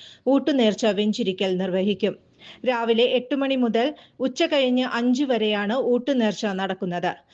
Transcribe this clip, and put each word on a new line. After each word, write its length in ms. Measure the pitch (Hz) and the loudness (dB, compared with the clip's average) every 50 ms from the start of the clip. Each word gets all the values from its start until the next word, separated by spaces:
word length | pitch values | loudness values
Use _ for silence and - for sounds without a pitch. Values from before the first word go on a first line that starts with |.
| - - - - - | -20 -20 -18 -6 0
ഊട്ടുനേർച്ച 580 | 247 277 269 269 320 285 262 226 214 190 - 240 | 2 2 2 2 2 2 4 4 2 2 2 0
വെഞ്ചിരിക്കൽ 680 | 214 190 202 208 214 202 - 220 190 185 - 202 190 185 | 0 2 2 0 0 0 -2 -2 -2 -2 -2 -2 -2 0
നിർവഹിക്കും. 580 | 180 196 185 175 190 190 208 196 190 214 185 - - _ _ _ _ - - - - - | -2 -2 0 0 0 0 0 0 0 -2 -2 -2 -4 _ _ _ _ -20 -20 -18 -6 -2
രാവിലെ 400 | 247 247 233 233 226 226 226 247 254 | -2 -2 0 2 2 2 4 4 2
എട്ട് 240 | 262 247 254 - 285 | 2 0 -2 -2 -2
മണി 200 | 269 277 269 269 | -2 0 0 0
മുതൽ 320 | 254 247 226 208 226 240 302 302 - - - _ - | 0 0 0 2 0 0 0 -2 -6 -14 -18 _ -4
ഉച്ച 240 | 247 269 254 - 339 | -4 -2 0 0 0
കഴിഞ്ഞ് 420 | 320 311 277 254 254 247 254 254 - - | 2 2 2 2 2 2 0 0 -2 -2
അഞ്ച് 300 | 233 240 247 247 262 294 | 0 0 2 2 2 0
വരെയാണ് 520 | 262 240 220 220 214 208 202 202 202 220 226 - | 0 0 0 0 0 0 0 -2 -2 -2 0 0
ഊട്ടുനേർച്ച 640 | 247 240 247 247 294 277 247 220 208 - - 226 208 190 | 0 0 0 0 0 0 0 0 0 0 -2 -4 -4 -4
നടക്കുന്നത്. 580 | 190 196 185 190 - 202 180 175 175 180 180 - - _ _ | -2 -4 -4 -4 -4 -6 -4 -4 -2 -4 -4 -4 -6 _ _